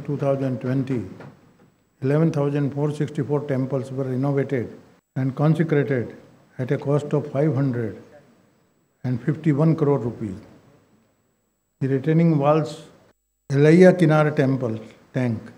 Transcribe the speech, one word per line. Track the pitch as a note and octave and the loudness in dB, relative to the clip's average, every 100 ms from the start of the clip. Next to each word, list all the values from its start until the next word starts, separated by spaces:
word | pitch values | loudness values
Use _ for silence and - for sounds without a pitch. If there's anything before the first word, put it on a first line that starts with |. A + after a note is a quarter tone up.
| D3 | -6
two | C#3+ | -4
thousand | C#3 C3+ C3+ A#2+ | -2 -2 -2 -4
twenty, | B2 C3 C3 B2+ F#2+ - - - _ _ _ _ _ _ | -4 -4 -2 -6 -6 -14 -20 -20 _ _ _ _ _ _
eleven | C3 D3 E3 | -2 2 2
thousand | D3 C#3+ C#3+ C#3+ | 0 -2 -2 -2
four | C#3 D3+ | -2 -4
sixty-four | D3 D3 - C#3 D3 | -4 -6 -4 -4 -4
temples | D3 C3 C3 C#3 A#2+ | -2 -4 -2 -4 -6
were | C3 | -8
renovated | C3+ B2+ C#3 C#3 C3+ C#3 G2+ - - _ _ - | -6 -4 -2 -2 -2 -4 -6 -12 -20 _ _ -6
and | C3+ B2+ | -6 0
consecrated | D3 D#3 E3+ D3 C3 C3 G#2+ - - _ _ _ | 0 2 2 0 0 -2 -4 -10 -20 _ _ _
at | B2+ | -4
a | C#3+ | -4
cost | C#3 D3 D3 | 0 -2 0
of | D3 - | -4 -2
five | C3 D#3 | -2 0
hundred | C3 C#3 A#2+ A2+ F#2+ - - _ _ _ _ _ _ _ _ | 0 -2 -2 -6 -8 -18 -20 _ _ _ _ _ _ _ _
and | B2+ B2+ | -6 -6
fifty-one | - D#3 D#3+ C#3 D#3+ D#3+ | -4 -2 0 2 2 2
crore | C#3+ C#3+ | 0 0
rupees. | A#2+ A2 A2 F#2 - - _ _ _ _ _ _ _ _ _ _ _ _ | -2 -8 -10 -10 -16 -20 _ _ _ _ _ _ _ _ _ _ _ _
The | C3+ | -4
retaining | C3+ C3+ D#3+ E3+ D3+ | -2 0 2 4 4
walls, | C#3 D#3 D3+ - - - _ _ _ _ _ | 4 2 0 -8 -18 -20 _ _ _ _ _
Elayya | C#3 D3+ E3 F#3 F3+ | 4 6 10 8 8
Kinar | D#3+ D#3 D3+ | 4 4 2
Temple | C#3+ C3+ C3 B2 A2 - - _ | 2 0 0 -2 -6 -10 -20 _
tank | C3 B2 G#2+ - | -4 -2 -4 -8